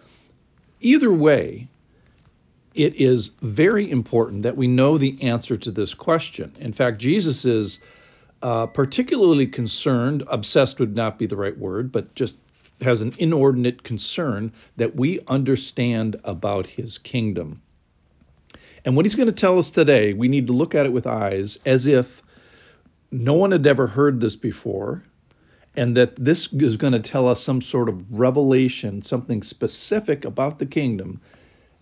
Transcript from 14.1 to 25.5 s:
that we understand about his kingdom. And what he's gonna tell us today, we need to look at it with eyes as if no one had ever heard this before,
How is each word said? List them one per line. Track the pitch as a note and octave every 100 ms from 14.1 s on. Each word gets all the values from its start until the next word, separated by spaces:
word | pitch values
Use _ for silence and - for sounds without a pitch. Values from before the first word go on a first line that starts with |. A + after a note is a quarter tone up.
| - D#3+ G2+ A2 - _ -
that | A2+ -
we | C3+ F#3 -
understand | C3+ C3+ C3 - - B2 A2+ A2 G2+
about | - F2 G#2 G2+ F#2
his | - A#2+ -
kingdom. | - B2+ A2 F#2 D#2+ D2+ _ _ _ _ _ _ _ _ _ - - - -
And | C3
what |
he's | G3
gonna | G#3+ A#3
tell | - F#3+ F#3
us | F3
today, | - D3+ C3 G#2+
we | G2 B2+
need | C#3 B2
to |
look | B2 E3+
at | D3+ C#3
it |
with | B2 A#2+
eyes | A2+ G2+ G2 G2+ - C#3
as | C3 C#3
if | C3 B2 - _ _ _ _ _ _ _ _ _
no | B2+ A#2+
one | D#3 G3
had | F3+ C#3+
ever | C3+ B2
heard | G#2+ D3 B2+
this | A2+ -
before, | A2+ G2+ A2+ G2 G2+ F#3 - _ _ _ _